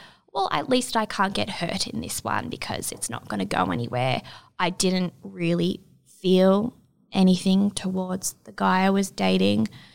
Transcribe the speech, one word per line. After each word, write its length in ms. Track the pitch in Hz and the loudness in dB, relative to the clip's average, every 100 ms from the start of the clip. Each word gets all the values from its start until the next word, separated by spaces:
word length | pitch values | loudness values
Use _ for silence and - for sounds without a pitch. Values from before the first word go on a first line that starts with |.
| - - _ | -16 -20 _
"Well, 160 | 392 392 | -4 -2
at 160 | 302 - | -2 0
least 280 | 254 247 226 | 0 0 -2
I 100 | 214 | -2
can't 260 | - 196 | 0 -2
get 160 | 202 208 | 0 -6
hurt 380 | - 170 196 - | -4 -4 -4 -4
in 140 | - | -6
this 220 | - - | -8 -6
one 240 | - 101 - | -4 -4 -4
because 420 | - - - - | -8 -8 -6 -8
it's 160 | - - | -8 -8
not 200 | 117 - | -8 -8
gonna 180 | 208 202 | -6 -2
go 240 | - - | -2 0
anywhere." 520 | 175 117 123 131 127 - - - - | -2 -4 -2 -2 -2 -6 -20 -18 -4
I 120 | 180 | -4
didn't 440 | 185 190 185 180 - | 0 0 0 -2 -6
really 580 | 196 190 170 175 175 - _ _ _ _ | -18 -4 -2 0 0 -4 _ _ _ _
feel 540 | 190 185 190 196 240 - _ _ _ | 4 6 6 4 2 -8 _ _ _
anything 580 | 196 185 180 196 190 202 | 4 6 6 4 4 2
towards 640 | - 190 185 185 185 - - | 0 -6 -4 -4 -6 -8 -10
the 80 | - | -16
guy 300 | 196 196 185 | -2 2 4
I 80 | 190 | 4
was 200 | 196 196 | 2 0
dating, 580 | - 190 185 190 208 220 - - | -2 0 2 2 2 -2 -4 -20